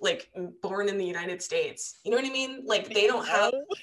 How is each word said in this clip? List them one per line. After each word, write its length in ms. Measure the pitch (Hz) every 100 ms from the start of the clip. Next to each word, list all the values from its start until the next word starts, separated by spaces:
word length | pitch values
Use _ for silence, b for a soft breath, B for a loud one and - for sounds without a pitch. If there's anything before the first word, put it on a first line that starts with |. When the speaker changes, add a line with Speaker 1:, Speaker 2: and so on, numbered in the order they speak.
Speaker 1:
like, 300 | 180 - - - 180 -
born 280 | 196 196 202
in 80 | 196
the 80 | 180
United 360 | 175 175 180
States. 580 | - 165 151 - - -
You 80 | -
know 60 | 240
what 80 | 269
I 60 |
mean? 340 | 269 262 262 214
Like, 260 | 208 -
they 120 | 214 214
don't 180 | 247 -
have, 240 | - 220
Speaker 2:
No. 120 | 262 294 370